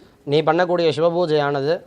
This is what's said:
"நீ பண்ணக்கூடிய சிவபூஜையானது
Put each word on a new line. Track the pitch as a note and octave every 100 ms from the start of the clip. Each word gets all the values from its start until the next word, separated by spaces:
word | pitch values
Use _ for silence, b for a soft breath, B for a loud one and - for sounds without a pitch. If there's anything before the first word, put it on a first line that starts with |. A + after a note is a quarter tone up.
| b b
"நீ | C#3+ D3+
பண்ணக்கூடிய | D#3 E3 F3+ F3 E3 D3
சிவபூஜையானது | E3+ E3+ E3+ D3+ C#3+ C#3+ C#3 F3